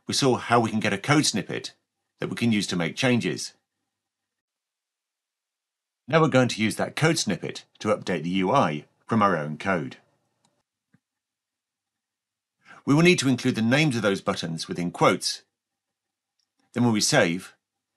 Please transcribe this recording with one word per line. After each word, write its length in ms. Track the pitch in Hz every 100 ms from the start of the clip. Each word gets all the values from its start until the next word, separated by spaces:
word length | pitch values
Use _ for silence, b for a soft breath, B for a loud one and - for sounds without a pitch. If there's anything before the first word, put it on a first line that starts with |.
| -
we 80 | 104
saw 220 | 135 110
how 220 | - 120
we 120 | 110
can 80 | 107
get 120 | 107
a 60 | 98
code 300 | - 151 -
snippet 460 | - - 117 - _ _ _ _ -
that 120 | -
we 60 | -
can 160 | 117
use 140 | 107 87
to 100 | 90
make 200 | 82 -
changes. 580 | 127 120 90 64 - _ _ _ _ _ _ _ _ _ _ _ _ _ _ _ _ _ _ _ _ _ _ _ _ _ -
Now 120 | 160
we're 100 | 156
going 180 | 127 120
to 160 | -
use 140 | 107 -
that 180 | 95 -
code 240 | 156 160
snippet 440 | - 82 - - - _
to 120 | 107
update 340 | 104 - 85
the 60 | 82
U 220 | 95 92
I 340 | 135 90 76 - _ -
from 160 | 113
our 160 | 101 82
own 220 | 73 76
code. 380 | 101 90 65 - _ _ _ _ _ _ _ _ _ _ _ _ _ _ _ _ _ _ _ _ _ _ _ _ _ _ B B -
We 80 | 147
will 80 |
need 160 | 175 180
to 100 | 135
include 240 | 123 127
the 80 | 110
names 340 | 113 135 160 117
of 60 |
those 200 | 104 98
buttons 460 | - 92 82 82 -
within 220 | 87 87
quotes. 540 | - 147 90 - - _ _ _ _ _ _ _ _ _ _ _ _ _
Then 120 | 113 120
when 80 |
we 80 | 107
save 520 | - 147 90 90 - _ _ _ _